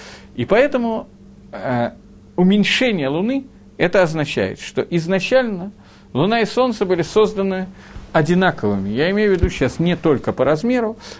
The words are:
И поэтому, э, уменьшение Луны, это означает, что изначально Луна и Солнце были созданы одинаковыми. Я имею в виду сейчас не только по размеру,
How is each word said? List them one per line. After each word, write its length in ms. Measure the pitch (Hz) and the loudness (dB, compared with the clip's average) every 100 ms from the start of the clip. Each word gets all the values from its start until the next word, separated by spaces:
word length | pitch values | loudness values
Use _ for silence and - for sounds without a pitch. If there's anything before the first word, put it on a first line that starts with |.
| - - - - | -20 -20 -14 -6
И 80 | |
поэтому, 640 | 117 214 285 262 233 220 - - - - - | 0 2 2 0 -2 -4 -8 -18 -20 -20 -18
э, 420 | - 123 123 120 - - - - - | -10 -4 -2 -2 -6 -20 -20 -10 0
уменьшение 720 | 185 208 190 - 254 190 135 | 2 4 2 2 0 0 -2
Луны, 380 | 156 214 269 262 - - - | -2 -2 -4 -6 -16 -14 -4
это 240 | 170 196 | 0 2
означает, 580 | 170 160 143 - 98 - | 2 0 -2 -2 -2 -4
что 220 | - - | -8 -6
изначально 920 | - 170 160 190 190 254 240 185 196 - - - - | -2 -2 0 -2 2 2 2 -4 -10 -14 -20 -20 -6
Луна 280 | 123 180 233 | 0 2 2
и 40 | |
Солнце 400 | 214 - 254 214 | 0 0 0 0
были 180 | 190 175 | 0 0
созданы 640 | 170 214 214 208 196 190 185 - - - - | 0 2 2 2 -2 -2 -6 -12 -18 -18 -2
одинаковыми. 760 | 165 156 175 185 - 104 101 98 | 0 2 4 2 2 0 0 -2
Я 200 | 113 165 | 0 0
имею 220 | 202 208 | 2 2
в 40 | 185 | 2
виду 120 | 175 | 0
сейчас 280 | - 131 - | 0 -2 0
не 180 | 170 170 | 0 2
только 360 | 165 131 - | 2 2 0
по 120 | 107 | 0
размеру, 520 | 131 156 226 247 220 226 - | 0 0 0 0 -2 -6 -14